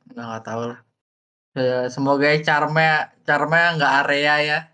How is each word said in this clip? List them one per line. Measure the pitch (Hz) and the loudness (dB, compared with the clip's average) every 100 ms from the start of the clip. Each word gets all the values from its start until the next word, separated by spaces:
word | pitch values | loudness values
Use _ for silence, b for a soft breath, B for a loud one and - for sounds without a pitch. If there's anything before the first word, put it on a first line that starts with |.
| - | -20
nggak, | 120 | -16
nggak | 117 113 | -12 -12
tahu | 113 113 120 | -10 -8 -8
lah. | 120 _ _ _ _ _ _ _ 135 | -10 _ _ _ _ _ _ _ -4
Ya, | 127 127 127 | -2 -2 -4
semoga | 127 139 139 143 | -2 0 2 2
ya | 156 | 2
charmnya, | 156 147 147 156 160 151 - _ | 2 0 2 2 2 2 -2 _
charmnya | - 147 147 165 170 | -2 0 2 2 2
nggak | 165 143 139 | 2 2 2
area | 143 143 147 151 | 2 0 2 0
ya, | 151 156 160 | 0 -4 -6